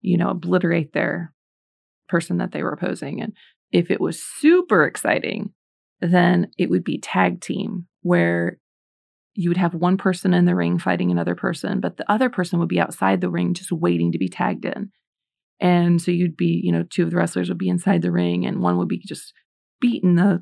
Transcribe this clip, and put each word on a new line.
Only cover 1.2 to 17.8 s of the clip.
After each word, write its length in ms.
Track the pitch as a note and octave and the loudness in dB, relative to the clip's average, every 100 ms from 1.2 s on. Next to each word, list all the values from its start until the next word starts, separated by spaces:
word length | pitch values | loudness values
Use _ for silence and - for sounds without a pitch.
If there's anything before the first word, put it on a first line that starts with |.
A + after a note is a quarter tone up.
| E3+ _ _ _ _ _ _ _ _ | -8 _ _ _ _ _ _ _ _
person 300 | E3+ - F3 | -4 -2 -4
that 140 | F3 | -4
they 100 | D3+ | -4
were 100 | - | -6
opposing. 480 | D3+ F3 - C#3 - | -4 -6 -6 -8 -8
And 140 | - - _ _ _ | -10 -12 _ _ _
if 180 | F3+ F3 | 0 2
it 100 | - | 0
was 220 | D#3+ E3 | -2 -4
super 640 | - - D4 F4+ F4+ F#3 | -12 0 4 4 4 2
exciting, 680 | D3 - - - - - - _ _ _ _ _ | 2 0 0 0 0 -6 -8 _ _ _ _ _
then 520 | E3+ F3+ F3 F3+ - - | 2 4 6 4 0 -2
it 100 | F3+ | 0
would 140 | F3+ | 0
be 160 | E3+ - | -2 -6
tag 420 | - F#3 F#3 F3 | -4 0 0 0
team 460 | - F3+ - F3+ F3 _ | -6 -6 -4 -8 -10 _
where 560 | F3 F3 E3+ E3+ E3+ F3 _ _ _ _ _ _ _ | 0 2 2 0 -2 -6 _ _ _ _ _ _ _
you 160 | - E3+ | -4 0
would 80 | F3 | 2
have 160 | F3 | 0
one 240 | E3 F3 F#3+ | 0 0 2
person 380 | F#3+ F3+ F#3+ F3 | 0 0 2 4
in 100 | F3 | 4
the 100 | F3 | 2
ring 220 | E3+ E3+ | 0 0
fighting 320 | F#3 F3 F3+ | 0 0 0
another 240 | F3 E3+ | 0 -2
person, 460 | F3 F#3 E3+ F#3+ F#3 | -2 -4 -4 -4 -4
but 180 | F3 - | -4 -6
the 140 | - | -2
other 180 | G#3+ B3+ | 0 0
person 300 | B3 F3 F3 | -2 -2 -2
would 100 | E3+ | 0
be 100 | F3 | 0
outside 420 | E3 - F#3+ F#3+ | -2 0 0 0
the 80 | F3 | 0
ring 260 | E3+ F3 F3 | -2 -2 -2
just 160 | - | -4
waiting 400 | E3 F3 E3 E3+ | -2 0 2 0
to 80 | E3 | 0
be 100 | F#3 | -4
tagged 360 | - F#3+ F3+ - | -2 -4 -2 -6
in. 260 | - G3 _ _ _ _ _ _ _ | -8 -10 _ _ _ _ _ _ _
And 400 | F3+ F3 F3 E3+ | 2 4 4 2
so 80 | F3 | 2
you'd 280 | F3 F3 D#3 | 0 0 0
be, 240 | E3+ E3+ | 0 0
you 80 | F3 | 0
know, 120 | E3+ | 0
two 200 | E3+ - | -2 -2
of 80 | E3+ | 0
the 60 | E3+ | 0
wrestlers 320 | E3+ F3+ F3 | 0 -2 -4
would 80 | F3 | -2
be 100 | F#3 | -2
inside 340 | F3+ | 0